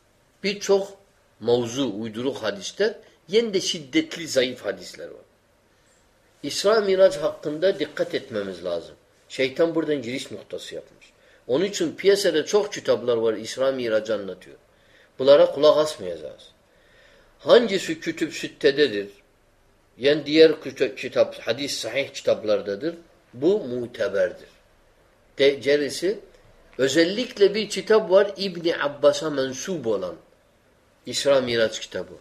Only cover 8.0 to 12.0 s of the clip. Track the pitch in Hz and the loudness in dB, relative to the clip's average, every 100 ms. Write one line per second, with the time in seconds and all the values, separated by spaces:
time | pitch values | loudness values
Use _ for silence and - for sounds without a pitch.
8 | 170 135 - 110 98 87 87 85 78 - | -4 -6 -6 -6 -6 -8 -6 -6 -8 -18
9 | _ _ _ - 135 135 165 160 151 147 | _ _ _ -4 -2 0 0 0 -2 -4
10 | 113 131 - 107 - 90 - 80 - _ | -4 -8 -10 -14 -14 -14 -14 -16 -16 _
11 | _ _ _ _ - 131 196 202 165 - | _ _ _ _ -2 0 0 -2 -4 0